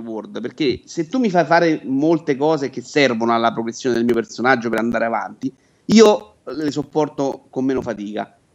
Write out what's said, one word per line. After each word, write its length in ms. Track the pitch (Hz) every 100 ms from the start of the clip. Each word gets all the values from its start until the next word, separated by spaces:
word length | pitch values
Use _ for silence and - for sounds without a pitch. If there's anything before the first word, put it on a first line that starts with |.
| 113
world, 340 | 110 104 104
perché 420 | 120 - 143 92
se 240 | - - 160
tu 100 | 262
mi 100 | 233
fai 160 | 175
fare 360 | 151 170 170 156
molte 520 | 113 135 156 160 156 131
cose 340 | 151 156 135
che 100 | 123
servono 520 | 123 147 131 113 113
alla 180 | 117 117
progressione 440 | 107 113 113 131 117
del 80 |
mio 100 | 117
personaggio 540 | 113 107 - 123 127 117
per 80 | 113
andare 260 | 117 113
avanti, 480 | 117 110 95 - 131 - _ _ -
io 480 | 208 214 208 - _
le 260 | - 139 151
sopporto 760 | 147 - 156 147 147 139 - _
con 140 | 131
meno 180 | 131 131
fatica. 560 | 123 104 104 107 - _ _